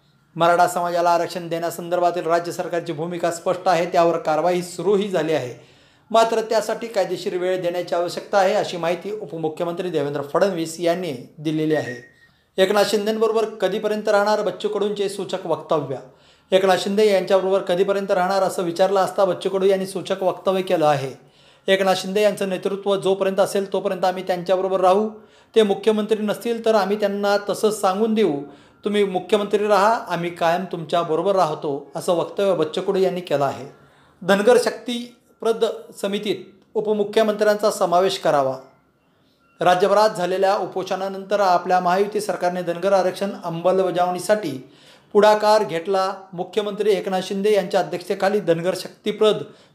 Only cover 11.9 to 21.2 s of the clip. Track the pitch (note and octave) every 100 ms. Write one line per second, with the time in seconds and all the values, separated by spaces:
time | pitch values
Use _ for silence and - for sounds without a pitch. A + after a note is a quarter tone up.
11.9 | B2 - _ _ _ _ - F#3+ G#3 G3
12.9 | A3 G#3 A3 A3 A3 G#3+ A3 F#3 G#3+ G#3+
13.9 | G#3+ G#3+ G3+ G#3 G#3+ F#3 F3+ G#3 G#3 G#3
14.9 | G3+ G3 G3 F3+ F3+ F3+ D3+ - D#3+ C3+
15.9 | B2 - _ _ _ - F#3+ F#3+ F3+ G#3
16.9 | G3+ G#3+ F#3+ F3+ F#3+ F#3+ G3 F#3+ F3+ F#3+
17.9 | G3 G3 F#3+ F3+ G3 F#3+ - F3 E3+ F#3+
18.9 | G3 F3 - G3 E3+ F#3+ F#3+ F#3+ F#3+ F#3+
19.9 | F#3 D3+ F#3+ F#3 - - F#3+ F#3 F3 D3+
20.9 | C#3+ C3 B2